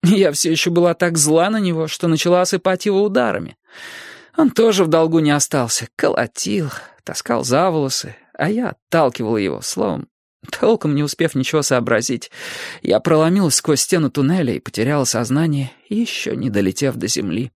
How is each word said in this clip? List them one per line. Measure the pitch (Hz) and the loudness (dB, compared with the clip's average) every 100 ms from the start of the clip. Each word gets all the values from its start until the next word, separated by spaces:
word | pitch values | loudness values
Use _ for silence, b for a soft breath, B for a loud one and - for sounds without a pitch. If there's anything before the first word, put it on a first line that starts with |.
Я | 170 196 185 | 4 4 4
всё | 139 165 | 2 0
ещё | 160 - | 0 2
была | 170 175 | 2 2
так | 165 175 170 | 2 0 2
зла | 151 160 180 | 4 4 4
на | 220 | 0
него, | 190 160 156 | 0 -2 -4
что | - 170 | -2 0
начала | 160 175 180 | 0 2 2
осыпать | 185 185 185 185 208 | 2 0 0 -2 0
его | 196 | 0
ударами. | 208 196 113 - - - B B B B B B B - | 2 0 0 -2 -6 -16 B B B B B B B 0
Он | 294 | 2
тоже | - 226 196 170 | 4 2 4 4
в | |
долгу | 160 165 165 | 4 4 2
не | 151 | 2
остался. | 147 - 143 117 - 117 - | 2 0 0 -2 -4 -6 -2
Колотил, | - - 117 - 180 202 151 - B B - | -2 0 -4 -4 -4 -2 -4 -8 B B -12
таскал | - - 117 | -12 -4 -4
за | 127 131 185 | 0 2 2
волосы, | 160 139 - - 110 _ | 0 -2 -4 -8 -16 _
а | - 147 | -4 -2
я | 214 247 | -2 -4
отталкивала | - _ 165 139 - 113 110 | -8 _ 2 2 0 -2 0
его, | 95 58 | 0 -4
словом, | - - 104 85 - _ _ _ - | -6 -4 -2 -2 -8 _ _ _ -14
толком | - - 220 156 | -2 2 2 0
не | 143 | -2
успев | 147 - 165 135 | -2 -2 -2 -2
ничего | 131 156 | -2 -2
сообразить. | 139 127 117 113 113 120 - B B B B B | 0 0 2 0 0 -6 -8 B B B B B
Я | - 110 | 0 0
проломилась | - 156 160 185 180 - | 4 4 4 4 2 0
сквозь | - 143 | 0 0
стену | - 180 147 | 2 0 0
туннеля | - 139 185 139 | 0 0 2 0
и | 85 | -2
потеряла | - - 117 147 127 | -6 -4 0 0 0
сознание, | - 113 135 165 147 131 - _ | -2 0 0 0 0 -4 -10 _
ещё | 208 233 - - - | -4 -4 -4 -6 -4
не | 127 | -2
долетев | 101 98 - 143 117 | 0 0 0 -2 -2
до | 98 | -4
земли. | - 101 85 127 | -4 -4 -4 -6